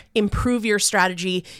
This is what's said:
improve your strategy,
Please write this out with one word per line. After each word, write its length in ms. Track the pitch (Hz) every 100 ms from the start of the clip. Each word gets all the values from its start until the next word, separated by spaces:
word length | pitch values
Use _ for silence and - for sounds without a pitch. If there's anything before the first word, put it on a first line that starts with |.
| -
improve 500 | 220 202 - 247 247
your 140 | 220 208
strategy, 680 | - 208 185 180 185 180 -